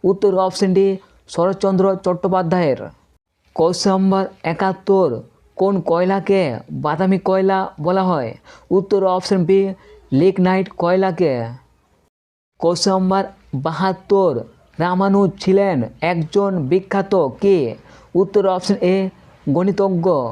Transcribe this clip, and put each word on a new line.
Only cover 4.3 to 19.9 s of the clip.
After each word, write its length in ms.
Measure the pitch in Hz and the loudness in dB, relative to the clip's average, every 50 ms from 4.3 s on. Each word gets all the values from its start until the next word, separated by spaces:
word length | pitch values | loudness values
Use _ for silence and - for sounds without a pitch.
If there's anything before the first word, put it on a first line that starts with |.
| - _ _ | -8 _ _
একাত্তর, 680 | 160 165 165 196 190 185 185 - - 196 190 185 151 120 110 - - _ _ _ _ _ | -6 -4 -2 -2 -4 -4 -4 -2 0 2 2 2 2 0 -4 -10 -14 _ _ _ _ _
কোন 160 | - 185 196 202 190 | -2 0 0 0 -2
কয়লাকে 600 | 160 - 165 170 185 180 196 196 190 - 202 196 180 143 117 110 - - | 0 0 0 0 0 0 0 -2 0 0 0 0 0 -2 -4 -8 -10 -12
বাদামি 480 | 151 139 135 151 151 165 190 185 196 185 | -12 -6 -4 -4 -2 0 0 0 0 0
কয়লা 400 | - - 190 190 190 190 196 190 190 - - - | 0 0 0 0 2 0 0 0 -2 -6 -8 -6
বলা 220 | 147 170 180 190 190 | -4 -2 0 0 0
হয়? 260 | 185 175 151 123 110 - - _ - - - _ _ | 0 0 -2 -4 -6 -10 -14 _ -20 -20 -20 _ _
উত্তর 300 | - 190 190 196 214 196 190 | 0 0 0 0 0 0 2
অপশন 340 | 190 185 185 185 - 208 190 175 | 0 0 -2 -2 -2 0 0 2
বি, 140 | 156 190 196 196 196 190 - - - - - _ _ | 2 2 2 2 0 -4 -12 -18 -20 -20 -20 _ _
লিগনাইট 560 | 131 135 160 190 185 196 180 185 190 190 190 180 - | 0 2 2 2 2 2 0 2 2 0 -2 -4 -6
কয়লাকে। 560 | - 170 170 180 190 190 190 180 175 180 151 131 120 113 113 120 131 _ _ _ _ _ _ _ _ _ _ _ _ _ _ _ _ _ _ _ _ | -4 -2 0 2 2 0 0 0 0 0 0 0 -2 -4 -8 -10 -14 _ _ _ _ _ _ _ _ _ _ _ _ _ _ _ _ _ _ _ _
কোশ্চেন 340 | - 165 175 175 - 196 190 | -2 -2 0 0 0 0 0
নাম্বার 300 | 190 190 185 190 196 196 196 - _ _ _ - | 2 0 0 0 0 -2 -4 -10 _ _ _ -10
বাহাত্তর, 760 | 131 135 160 156 151 185 190 180 - - - 202 196 190 175 135 120 110 - - _ _ _ _ - | -6 -6 -6 -4 -2 -2 -2 -2 -4 -2 0 2 2 2 2 0 -2 -8 -10 -20 _ _ _ _ -4
রামানুজ 500 | 160 180 185 185 196 196 196 202 202 180 - - | -2 -2 0 0 2 2 4 4 2 2 -2 -2
ছিলেন 380 | - 190 190 196 202 196 175 135 113 110 - - | 0 2 2 4 2 2 0 -2 -4 -6 -6 -4
একজন 500 | - 165 180 165 156 160 - 202 202 196 190 180 143 | -4 -2 -2 -2 -4 -2 0 0 0 0 -2 -4 -2
বিখ্যাত 460 | 127 165 190 190 - - 196 190 196 202 190 156 131 117 - | 0 0 -2 0 -2 -2 -2 -2 0 0 0 0 0 -2 -2
কে? 160 | - 202 196 175 135 113 113 - - - - - - - _ | 2 2 2 2 2 -2 -4 -10 -18 -20 -20 -20 -20 -4 _
উত্তর 280 | 170 202 196 - 214 190 | 0 0 2 0 0 2
অপশন 300 | 190 185 185 185 - 202 - | 2 0 0 0 -2 -2 0
এ, 140 | - 180 185 196 190 190 - - - - - - _ - | 2 0 0 0 -2 -4 -8 -12 -20 -20 -20 -10 _ -2
গণিতজ্ঞ। 580 | 135 170 185 196 196 202 196 196 | 0 0 0 0 0 0 0 0